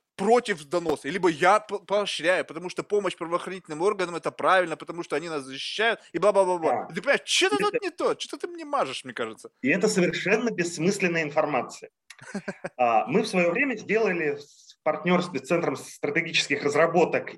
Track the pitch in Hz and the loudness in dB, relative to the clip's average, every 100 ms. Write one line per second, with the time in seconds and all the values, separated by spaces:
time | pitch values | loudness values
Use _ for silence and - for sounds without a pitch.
0 | _ - 202 240 233 175 147 175 170 143 | _ -4 4 4 4 -4 -2 -2 0 -2
1 | 139 175 175 151 180 208 208 202 - 202 | -2 0 2 4 6 4 2 -8 -2 -2
2 | 196 - 156 180 131 156 175 - 151 208 | -2 0 2 2 0 -8 -8 -8 -2 -2
3 | 185 - 165 170 185 190 - 151 185 208 | 0 -4 -4 -4 -4 -10 -10 -2 0 0
4 | 175 170 156 - 147 185 175 151 165 170 | -2 -4 -6 -2 2 4 2 -4 -8 -10
5 | 165 147 170 156 131 135 - - 226 208 | -4 -4 -4 -8 -8 -10 -8 -2 -2 -2
6 | - 170 196 196 185 180 156 120 104 165 | -6 0 4 4 2 2 0 -2 -4 -4
7 | 247 240 - - 381 403 415 466 392 - | 0 0 0 0 2 2 0 -2 -6 -2
8 | 269 147 - 302 370 339 302 285 151 127 | -2 -2 -6 -10 -12 -12 -6 -2 -2 -6
9 | 131 117 113 110 - - 127 180 196 185 | -10 -8 -8 -8 -18 -4 0 2 2 2
10 | 175 - 175 220 233 175 170 - 170 - | 0 0 0 0 0 -2 -4 0 0 0
11 | 180 165 151 156 156 127 107 - - _ | 0 0 0 0 2 0 -2 -8 -18 _
12 | - - - 202 - - - - 120 110 | -20 -20 -12 -10 -10 -10 -10 0 2 4
13 | - 185 - 185 170 226 277 214 - 214 | 2 2 2 2 2 2 0 -2 -2 0
14 | 214 175 151 143 - - - _ - 156 | 2 0 -2 -4 -8 -20 -20 _ -2 0
15 | 175 180 180 127 - 170 156 131 - - | 2 2 2 -4 0 0 0 -4 -8 -6
16 | 143 143 160 156 - 135 - 151 165 170 | -2 -2 0 0 0 0 2 4 4 4
17 | 151 127 - | 4 2 -4